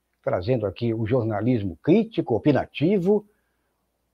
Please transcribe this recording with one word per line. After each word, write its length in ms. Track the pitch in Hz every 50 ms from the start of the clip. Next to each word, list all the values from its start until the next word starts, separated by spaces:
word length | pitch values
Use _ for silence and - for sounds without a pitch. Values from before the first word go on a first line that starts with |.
| _ _ _ _ _
trazendo 420 | 135 117 98 90 104 131 123 104
aqui 280 | 98 92 - 117 117 113
o 120 | 113 117 98
jornalismo 680 | 127 131 110 110 107 101 107 120 127 113 98 95 82 -
crítico, 540 | - - 165 220 220 226 - - 160 - 120
opinativo, 880 | 101 - 151 139 117 - - - - 135 170 214 202 165 185 214 202 208 - _ _ _ _ _ _ _ _ _ _ _ _ _ _ _ _